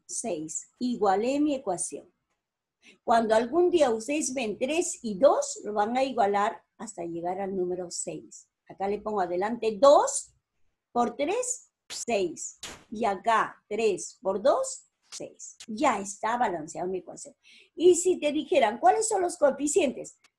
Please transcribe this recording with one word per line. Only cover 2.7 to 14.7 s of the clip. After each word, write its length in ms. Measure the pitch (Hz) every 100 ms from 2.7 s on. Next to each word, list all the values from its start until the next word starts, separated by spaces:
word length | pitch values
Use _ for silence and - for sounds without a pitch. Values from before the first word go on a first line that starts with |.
| _ _ _ -
Cuando 280 | 233 220
algún 360 | 220 240 320 359
día 200 | 339 269
ustedes 440 | 226 220 294 277
ven 240 | 262 226 190
tres 420 | 262 320 349 -
y 140 | 226 185
dos, 440 | 285 440 554 -
lo 100 | 202
van 220 | 208 208 247
a 80 |
igualar 580 | 269 214 202 202 208 233 _ -
hasta 280 | - - 170
llegar 340 | 170 170 190
al 160 | 196 190
número 340 | 180 180 175
seis. 600 | - - 156 - - - _ -
Acá 220 | 165 196
le 100 | 208
pongo 220 | 214 208
adelante 560 | 175 175 202 233 220 202
dos 540 | 277 311 523 - - _ _ _ _ _ _
por 240 | 240 233 226
tres, 560 | 285 494 - - - _ -
seis. 720 | - - 233 180 - - - - - _
Y 140 | 208 220
acá 580 | 185 220 220 160 - -
tres 480 | 208 220 180 - -
por 200 | 190 196
dos, 480 | 240 440 523